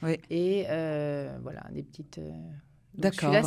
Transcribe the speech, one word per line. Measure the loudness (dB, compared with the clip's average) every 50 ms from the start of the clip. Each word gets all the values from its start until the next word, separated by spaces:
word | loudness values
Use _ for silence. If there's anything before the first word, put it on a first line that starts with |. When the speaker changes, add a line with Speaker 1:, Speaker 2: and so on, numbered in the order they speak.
| -2
Speaker 1:
Oui. | -2 -2 -2 -2 -2
Speaker 2:
Et, | 0 0 2 2 2 2 0 0
euh, | 0 0 0 0 0 0 0 -2 -2 -4 -4 -6 -8 -8 -10
voilà, | -10 -10 -10 -12 -10 -10
des | -10 -10
petites... | -10 -12 -16 -16 -14 -12 -12
Euh, | -10 -10 -10 -12 -12 -12 -14 -16 -18 -20 -20 -20 _ _ -4
donc | 0 2 2
Speaker 1:
D'accord, | 2 2 4 6 6
Speaker 2:
celui-là, | 6 8